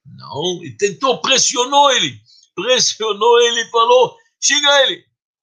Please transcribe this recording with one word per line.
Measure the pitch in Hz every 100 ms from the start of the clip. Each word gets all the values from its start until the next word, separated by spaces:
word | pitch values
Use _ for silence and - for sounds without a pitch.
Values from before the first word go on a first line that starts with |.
Não, | - 131 127 135 175 175
e | 139 107
tentou, | 202 190 269 247
pressionou | - 254 - 240 254 285 285
ele. | 247 165 110 _ _ _
Pressionou | - 226 247 - - 214 202 226 240
ele | 240 233
e | 226
falou, | 226 233 254 233 - _ _
"Xinga | - 285 294 285
ele." | 254 - _ _ _ _